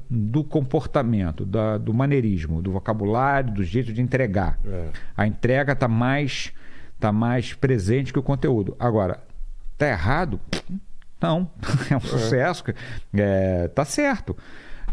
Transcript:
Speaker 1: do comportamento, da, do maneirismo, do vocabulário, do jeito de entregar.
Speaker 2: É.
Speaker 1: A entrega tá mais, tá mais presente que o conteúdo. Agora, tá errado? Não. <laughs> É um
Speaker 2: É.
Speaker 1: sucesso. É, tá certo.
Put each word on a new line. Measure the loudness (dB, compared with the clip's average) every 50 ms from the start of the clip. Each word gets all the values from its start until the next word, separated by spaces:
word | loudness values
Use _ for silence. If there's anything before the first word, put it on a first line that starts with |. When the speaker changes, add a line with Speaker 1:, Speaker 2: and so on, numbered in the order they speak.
| -4 -4
Speaker 1:
do | -2 -2 0 0 0 0 0
comportamento, | 0 0 0 0 2 0 0 0 2 0 0 2 2 2 2 2 0 -2 -4 -4
da, | -2 0 0 0 0 0 -2
do | -2 0 0
maneirismo, | 2 2 2 2 2 2 2 0 0 0 -2 -2 -2
do | -2 -2
vocabulário, | -2 -2 -2 -2 -2 0 0 0 2 2 2 2 2 2 0 0 0
do | -2 -2
jeito | 0 0 0 0 -2 -2
de | -2
entregar. | 0 0 2 0 0 2 2 2 2 2 2 2 2
Speaker 2:
É. | 0 0 -2 -2 -2 -4 -4 -4 -4 0
Speaker 1:
A | 0 0 0
entrega | 0 2 2 2 4 4 4 2 2
tá | 2 2 2
mais, | 4 4 2 2 2 0 0 -2 -2 -4 -6 -6 -6 -8 -8 -8 -10 -8 -8 -10 -6 0
tá | 0 2
mais | 2 4 2 2 2 0 0 -2 -4
presente | 0 2 2 2 4 2 2 2 2 2 0
que | 0 0
o | 0
conteúdo. | 0 0 2 2 2 2 2 0 -2 -2 -2
Agora, | 0 2 4 4 2 2 0 -4 -8 -12 -8 -8 -6 -6 -6 -8 -8 -6 -2 0
tá | 0 0
errado? | 2 2 2 2 2 2 2 0 -2 -4 -4 -4 -6 -6 -6 -6 -8 -8 -8 -8 -10 -12 -10 -12 -8 -2
Não. | 0 2 2 2 0 -2 -6 -8 -4 0
<laughs> | 0 0 2 2
É | 0
um | 0
Speaker 2:
É. |
Speaker 1:
sucesso. | 0 0 0 0 2 2 2 2 2 2 0 -2 -4 -6 -6 -6 -6 -8 -8 -8 -6 -2 0
É, | 2 2 4 4 4 4 2 2 2 0 0
tá | 0 -2 -2
certo. | -2 0 0 0 0 0 -2 -4 -6 -8 -8 -10 -14 -16 -16 -12 -12 -10 -6 -2 0